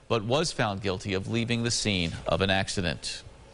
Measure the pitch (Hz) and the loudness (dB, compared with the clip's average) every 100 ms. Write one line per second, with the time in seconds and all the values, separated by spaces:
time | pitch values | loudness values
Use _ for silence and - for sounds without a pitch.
0 | - 117 104 143 170 - 110 98 98 92 | -2 0 2 2 2 0 0 0 -2 -2
1 | 104 92 104 113 113 117 117 - 110 95 | -2 -2 0 -2 0 0 0 0 2 2
2 | 82 - - 85 95 95 95 - 87 62 | 0 -2 0 2 4 2 0 -2 -2 -4
3 | - - - - - | -6 -10 -14 -20 -20